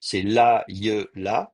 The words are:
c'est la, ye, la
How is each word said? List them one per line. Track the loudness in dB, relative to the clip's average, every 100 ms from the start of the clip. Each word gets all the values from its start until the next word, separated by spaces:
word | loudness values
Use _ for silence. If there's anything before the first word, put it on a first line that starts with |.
c'est | -6 -4
la, | 0 4 4 4 0
ye, | -6 -2 -2 -4
la | -8 -4 -4 -6